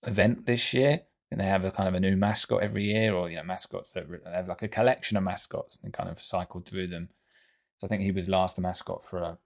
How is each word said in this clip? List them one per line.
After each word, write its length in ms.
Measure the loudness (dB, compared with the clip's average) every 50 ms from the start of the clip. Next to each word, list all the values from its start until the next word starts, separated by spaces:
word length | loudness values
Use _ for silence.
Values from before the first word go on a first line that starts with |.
| -4
event 420 | -2 4 6 6 6 4 2 2
this 260 | 0 2 2 2 2
year. 300 | 4 4 6 6 4 2 -2 _ _ _ _ _
And 80 | -4 -2
they 40 | 0
have 180 | 2 2 2 2
a 60 | 0
kind 160 | 0 0 0 2
of 40 | 2
a 40 | 2
new 160 | 4 4 4
mascot 480 | 4 4 2 2 0 0 0 0 0 2
every 220 | 0 -2 -2 0
year, 280 | 2 2 4 4 4 2
or, 160 | 2 -2 -2
you 60 | -6
know, 80 | -8 -6
mascots 500 | -6 -8 -8 -8 -10 -10 -10 -10 -8 -10
that 160 | -10 -10 -10
re-, 80 | -14 -14 -12
they 80 | -6
have, 160 | -6 -6 -4 -4
like, 160 | -6 -6 -6
a 40 | -4
collection 480 | 0 4 4 4 4 2 -2 -2 0
of 60 | 0 0
mascots 540 | 0 -2 -4 -8 -6 -6 -8 -8 -8 -12 -14 -12
and 100 | -14 -8
kind 160 | -8 -6 -8
of 100 | -6 -8
cycle 400 | -8 -4 -4 -4 -4 -4 -10 -14
through 260 | -12 -8 -8 -6 -6 -6
them. 220 | -6 -8 -10 -12 _ _ _ _ _ _ _ _ _ _ _ _ _ _
So 80 | -6
I 20 | -4
think 140 | -2 0
he 100 | 0 0
was 160 | 0 0 0 2
last 280 | 2 4 2 2 0
the 80 | -2 -2
mascot 400 | -2 -2 -4 -6 -8 -8 -8 -8
for 160 | -8 -6 -4
a 180 | -4 -6 -6 -10 _